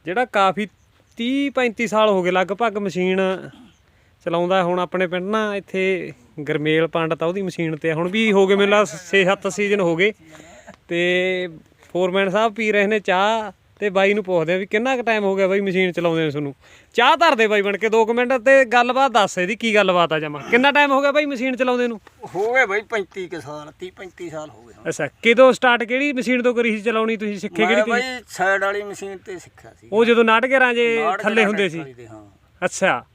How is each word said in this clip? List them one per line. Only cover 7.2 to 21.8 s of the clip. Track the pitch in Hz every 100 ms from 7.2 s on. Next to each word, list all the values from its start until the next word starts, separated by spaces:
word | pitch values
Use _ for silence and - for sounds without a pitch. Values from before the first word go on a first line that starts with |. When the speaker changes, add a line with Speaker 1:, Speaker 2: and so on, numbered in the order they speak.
Speaker 1:
ਆ, | 165
ਉਹਦੀ | 190
ਮਸ਼ੀਨ | 190 - 165 160
ਤੇ | 165
ਆ। |
ਹੁਣ | 156 175
ਵੀ | 214 220
ਹੋ | 196 190
ਗਏ |
ਮੈਨੂੰ | 196 202 208
ਲੱਗਦਾ | 196 156 -
ਛੇ | 196
ਸੱਤ | 180 196 196
ਸੀਜ਼ਨ | 185 202 202
ਹੋ | 175 165
ਗਏ। | 202 208 - - - - - - -
ਤੇ | 170 175 180 185 185 180 156 - _ -
ਫੋਰਮੈਨ | 170 185 190 196
ਸਾਹਿਬ | 190 226
ਪੀ | 208 214
ਰਹੇ | 208 202
ਨੇ | 214
ਚਾਹ, | 196 185 202 226 214 - _ -
ਤੇ | 208
ਬਾਈ | 190 196
ਨੂੰ | 208
ਪੁੱਛਦੇ | 185 180 160
ਆ | 185
ਵੀ | 196
ਕਿੰਨਾ | 214 247 262
ਕੁ |
ਟਾਈਮ | 226 220
ਹੋ | 196 196
ਗਿਆ | 190
ਬਾਈ | 196
ਮਸ਼ੀਨ | 196 180 185
ਚਲਾਉਂਦੇ | 170 170 165
ਨੂੰ | 160
ਤੁਹਾਨੂੰ। | 143 143 135 _ - _
ਚਾਹ | - 254 311
ਧਰ | 330
ਦੇ | 254 220
ਬਾਈ | 208
ਬਣ | 202 196
ਕੇ | 220
ਦੋ | 220 220
ਕੁ |
ਮਿੰਟ, | 233 247
ਤੇ | 262 220 269
ਗੱਲਬਾਤ | 247 240 240 247 269
ਦੱਸ | 226 196 -
ਇਹਦੀ | 180 226
ਕੀ | 226
ਗੱਲਬਾਤ | 208 190 180 165
ਆ | 156
ਜਮਾਂ। | 151 147 -
ਕਿੰਨਾ | 240 269
ਟਾਈਮ | 285 285
ਹੋ | 269
ਗਿਆ | 285
ਬਾਈ | 285
ਮਸ਼ੀਨ | 302 262 262 254
ਚਲਾਉਂਦੇ | 254 247